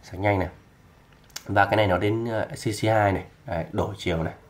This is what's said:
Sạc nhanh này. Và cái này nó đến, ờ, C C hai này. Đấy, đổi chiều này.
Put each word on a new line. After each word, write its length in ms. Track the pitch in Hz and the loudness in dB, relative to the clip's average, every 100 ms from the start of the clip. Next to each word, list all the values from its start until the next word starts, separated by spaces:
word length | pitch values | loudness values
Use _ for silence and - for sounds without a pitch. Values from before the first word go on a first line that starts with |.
Sạc 160 | - 92 | -14 -2
nhanh 200 | 101 98 | 0 2
này. 100 | 90 - - _ - - _ - - - | -2 -8 -20 _ -20 -20 _ -20 -18 -16
Và 200 | - 101 | 0 2
cái 120 | 98 107 | 4 4
này 100 | 104 | 4
nó 100 | 90 | 2
đến, 280 | 104 113 | 2 0
ờ, 200 | 117 110 | -2 -4
C 360 | - 143 113 104 | -6 -6 -6 -2
C 20 | |
hai 280 | 110 110 101 | 2 4 4
này. 120 | 92 - - | 0 -6 -18
Đấy, 200 | - 87 80 | -8 -6 -4
đổi 240 | - 80 101 | -4 -4 -4
chiều 260 | 90 82 | -4 -2
này. 100 | 82 - | -4 -8